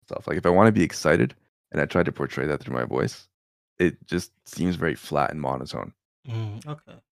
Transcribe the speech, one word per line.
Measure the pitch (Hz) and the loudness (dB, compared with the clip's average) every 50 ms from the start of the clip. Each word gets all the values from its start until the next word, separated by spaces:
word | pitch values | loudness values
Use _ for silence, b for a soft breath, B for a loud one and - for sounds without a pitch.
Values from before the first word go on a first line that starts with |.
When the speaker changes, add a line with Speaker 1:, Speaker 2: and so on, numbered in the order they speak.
| _ | _
Speaker 1:
myself. | - - - - - | -12 -12 -10 -6 -6
Like, | 73 87 | -4 0
if | - | 2
I | 85 | 4
wanna | 87 92 107 113 107 | 6 8 8 8 8
be | 107 87 | 6 2
excited | 73 - - - 78 78 87 60 65 - _ _ _ _ _ _ _ - | 0 0 0 2 4 4 4 4 2 -2 _ _ _ _ _ _ _ -4
and | 78 | -2
I | 71 | -2
try | - - 90 85 | 0 0 0 0
to | 73 69 | 0 -2
portray | - 69 65 - 67 65 | -4 -6 -6 -4 -4 -2
that | 76 73 - - | -2 -2 -4 -4
through | 62 62 | -4 -4
my | 62 60 | -4 -4
voice, | - - 64 - 117 - - - _ _ _ _ _ _ _ _ _ _ - | -2 -2 -2 -2 -2 -4 -8 -20 _ _ _ _ _ _ _ _ _ _ 0
it | 87 85 - - - | 2 2 0 -2 -8
just | - - 90 90 - _ _ _ - | -6 -4 -4 -6 -6 _ _ _ -12
seems | - - 78 92 90 | -6 -4 -2 -2 -2
very | 82 90 80 73 | 0 -2 -2 -2
flat | - - - - 73 71 - | -4 -6 -4 0 0 0 0
and | - 76 | -2 -4
monotone. | 71 65 67 65 65 - - - 50 - - _ _ _ _ _ - | -4 -4 -4 -6 -6 -8 -8 -10 -10 -10 -14 _ _ _ _ _ -12
Speaker 2:
Mm, | 139 113 113 110 107 104 113 - | -8 -6 -6 -6 -6 -8 -10 -12
okay. | 147 151 151 _ - - - _ _ | -14 -14 -14 _ -20 -20 -20 _ _